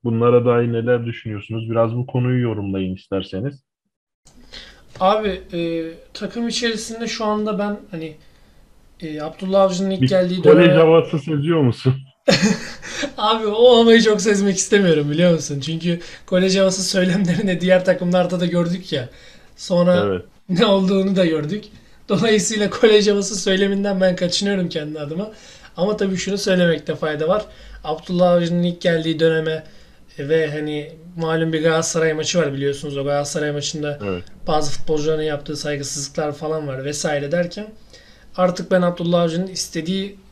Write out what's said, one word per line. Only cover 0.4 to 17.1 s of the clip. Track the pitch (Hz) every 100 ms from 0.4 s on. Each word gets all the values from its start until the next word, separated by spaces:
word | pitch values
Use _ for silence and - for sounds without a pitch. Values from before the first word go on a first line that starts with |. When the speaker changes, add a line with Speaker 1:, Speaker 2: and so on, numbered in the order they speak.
| 120
Speaker 1:
dair | 120 120
neler | 117 117 123 117
düşünüyorsunuz? | 117 113 104 - 110 113
Biraz | 117 117 117
bu | 127
konuyu | 123 123 127
yorumlayın | 120 104 98 95 95 95
isterseniz. | _ 98 92 95 131 143 _ _ _ _ _ _ _ - - - - - - -
Speaker 2:
Abi, | 185 214 214 185 -
e, | 175 170 165 165 165 -
takım | - 196 233 233
içerisinde | - 233 220 - 226 226
şu | - 214
anda | 208 214 196
ben | 208 208 -
hani, | 165 160 151 - _ _ _ _ - _ _
e, | 160 151
Abdullah | 151 - 190 196
Avcı'nın | 190 180 190
ilk | 190
Speaker 1:
Bir | 131
Speaker 2:
geldiği | 185 180 185
Speaker 1:
kolej | 147 156 175
Speaker 2:
döneme |
Speaker 1:
havası | 160 160 165 - 160
seziyor | 147 151 151 165
musun? | 131 113 131 131 - _ -
Speaker 2:
<laughs> | 143 196 190 - - - - 285 -
Abi | 214 226 214
o | 214 247 233
havayı | 233 226
çok | 220 208
sezmek | 196 202 202 190
istemiyorum | - 208 185 156 147
biliyor | 151 180
musun? | 165 - 143
Çünkü | 139 165 170 170 - - -
kolej | 185 190 190
havası | 190 190
söylemlerini | 180 196 185